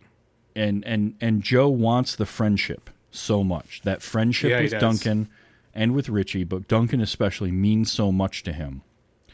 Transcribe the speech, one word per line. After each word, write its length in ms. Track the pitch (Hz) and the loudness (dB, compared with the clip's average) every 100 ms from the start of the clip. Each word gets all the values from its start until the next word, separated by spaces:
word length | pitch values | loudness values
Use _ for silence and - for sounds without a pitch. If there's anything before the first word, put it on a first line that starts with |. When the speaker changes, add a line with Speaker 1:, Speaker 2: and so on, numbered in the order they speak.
| _ _ _ _ _ - | _ _ _ _ _ -2
Speaker 1:
and, 260 | 104 101 117 | 0 0 -2
and, 300 | 113 104 107 | 0 0 0
and 220 | 117 107 | 0 0
Joe 260 | - 123 143 | 2 4 4
wants 480 | 127 113 123 127 - | 4 2 2 0 -2
the 80 | |
friendship 640 | 104 - 107 98 - - - - _ | -4 0 0 0 -2 -8 -14 -20 _
so 340 | - - 104 | -8 -2 0
much. 380 | 95 82 - - | 2 -2 -8 -8
That 160 | 101 92 | -4 -4
friendship 500 | - 113 110 - 135 | -4 0 0 2 2
Speaker 2:
Yeah, 60 | 123 | 2
he 40 | |
Speaker 1:
with 80 | 107 | 0
Speaker 2:
does. 80 | 107 | 0
Speaker 1:
Duncan 480 | 113 110 113 107 107 - _ _ _ | 0 0 0 -2 -4 -10 _ _ _
and 200 | - 113 | -2 0
with 140 | 135 135 | 0 0
Richie, 360 | 104 95 98 | -2 -2 -4
but 220 | 87 92 98 | -4 -6 0
Duncan 360 | 113 117 127 | 2 2 0
especially 480 | 107 - 101 - 95 | -2 -2 -2 -2 -2
means 400 | 92 101 110 113 | 2 4 4 2
so 180 | - 101 | 0 0
much 320 | 95 95 - | 2 0 -4
to 80 | - | -8
him. 260 | 76 71 67 - _ _ _ _ | -8 -8 -12 -16 _ _ _ _